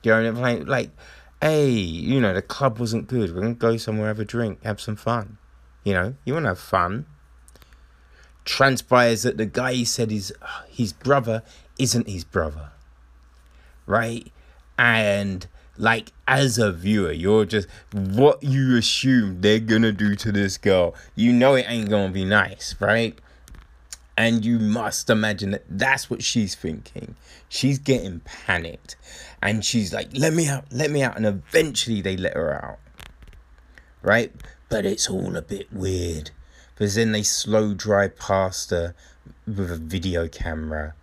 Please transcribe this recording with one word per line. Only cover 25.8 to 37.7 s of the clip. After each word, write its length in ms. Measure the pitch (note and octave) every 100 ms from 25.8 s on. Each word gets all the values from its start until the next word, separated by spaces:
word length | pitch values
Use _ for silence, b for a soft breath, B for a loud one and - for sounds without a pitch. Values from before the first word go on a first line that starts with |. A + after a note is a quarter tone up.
| C3 C3+ -
what 140 | A#2+
she's 320 | - A#2+ G2+ -
thinking. 600 | D#2+ D#2+ - - - - B B B
She's 300 | - C3+ C#3
getting 420 | C#3 C3 F#2 E2+
panicked. 760 | - - - F#2 E2 - - - B B B B
And 240 | G2+ A2 G2+
she's 280 | A#2+ G2
like, 160 | G#2+ -
"Let 200 | C3+ D#3+
me 140 | D#3+ D#3
out, 180 | C3+ -
let 180 | B2 D3+
me 140 | D3
out." 140 | C3 -
And 80 | A2
eventually 760 | G2 - E3+ D#3+ A#2 - A2
they 140 | F#2+ F#2+
let 180 | F2+
her 300 | - D#2+ D2
out, 160 | - - - - - - - - _ - - b b b
right? 300 | - A2 A#2 - B B _
But 160 | A2+ G2
it's 240 | G2+ -
all 260 | F#2+ F#2 F2
a 60 |
bit 300 | - G2 -
weird. 580 | G2+ F#2 F#2 F2 D#2+ D2+ - b b b
Because 220 | - G#2 G2+
then 160 | A2+
they 120 | G#2+
slow 500 | G#2 - - A2 G#2+